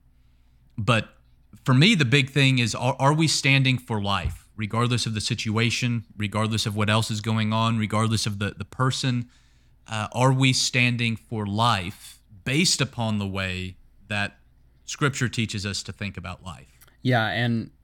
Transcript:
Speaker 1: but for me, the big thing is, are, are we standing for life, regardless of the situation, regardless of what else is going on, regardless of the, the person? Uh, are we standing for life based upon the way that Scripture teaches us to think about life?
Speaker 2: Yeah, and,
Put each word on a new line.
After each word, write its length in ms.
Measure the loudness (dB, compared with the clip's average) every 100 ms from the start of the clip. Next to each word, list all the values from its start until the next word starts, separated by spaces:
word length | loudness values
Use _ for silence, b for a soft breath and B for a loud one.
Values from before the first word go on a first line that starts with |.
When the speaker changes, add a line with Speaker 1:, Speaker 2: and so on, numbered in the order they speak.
| _ _ _ _ _ _ _ -6
Speaker 1:
but 320 | 2 2 2 -12 _ _ _ -8 2
for 80 |
me, 220 | 6 6 6
the 100 | 4
big 240 | 4 2
thing 300 | 2 4 4
is, 160 | 0 0
are, 200 | -2 2
are 140 | 2
we 140 | 4 2
standing 520 | 2 2 4 4 0
for 220 | -2 -4
life, 460 | -2 -2 -4 -8 -16 -10
regardless 520 | -6 -2 0 0 -2
of 80 | -4
the 60 |
situation, 840 | -4 -4 -2 0 0 0 -2 -4 -6 -8
regardless 520 | -4 -2 -2 -2 -2
of 80 | -2
what 140 | 2
else 200 | 2 0
is 120 | -4
going 320 | -2 -2 0
on, 260 | 0 0 0
regardless 480 | 0 0 0 0 -2
of 100 | -4
the, 160 | -6 -8
the 100 | -12
person? 640 | -2 -2 0 -2 -2 -6 b b b b b -10
Uh, 200 | -6 -4
are 180 | 2 4
we 220 | 6 4
standing 640 | 2 0 2 2 2 -2 -2
for 320 | -6 -6 -2
life 720 | 2 2 2 -2 -10 -18 -20 _ -12
based 380 | -4 0 0 0
upon 360 | -2 -4 -4 -2
the 100 | -4
way 500 | -4 -4 -6 -8 -12 -20 _ -8
that 280 | -4 -4 -8 _ _ _ _ -14
Scripture 420 | -2 -2 0 -4
teaches 380 | -2 -4 -4 -6
us 160 | -8
to 80 | -10
think 260 | -10 -10 -10
about 260 | -14 -14
life? 240 | -14 -16 -20 _ b b
Speaker 2:
Yeah, 240 | 0 0 0
and, 420 | -2 -2 -2 -4 _